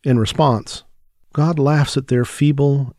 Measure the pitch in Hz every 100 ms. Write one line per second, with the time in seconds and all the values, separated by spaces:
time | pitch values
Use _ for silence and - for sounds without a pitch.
0 | 143 123 107 - 151 113 - - - -
1 | _ _ _ - 156 151 139 151 143 -
2 | 131 123 120 - 147 143 143 143 127